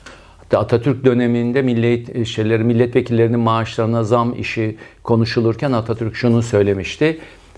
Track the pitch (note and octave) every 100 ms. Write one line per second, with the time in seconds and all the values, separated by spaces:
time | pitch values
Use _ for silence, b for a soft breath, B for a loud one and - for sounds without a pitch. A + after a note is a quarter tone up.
0 | B B B B - G2 A2 A#2 C3 B2
1 | B2+ A#2+ A#2+ A#2+ A#2+ B2+ C3 A#2 A#2 A#2+
2 | A#2+ B2+ B2 - A2 A2+ A2+ A#2 B2 B2
3 | A#2+ A#2 A#2 A#2 A2+ A2+ A2+ - A2+ A#2
4 | A2 A#2+ A#2+ B2 G#2+ - A2 G#2+ B B
5 | - A#2 A2+ - A2+ A2+ D3 A#2+ A#2+ A2+
6 | A2+ - B2 A#2 A#2 G#2 G2+ G2 F2+ -
7 | D#3 D#3+ B B B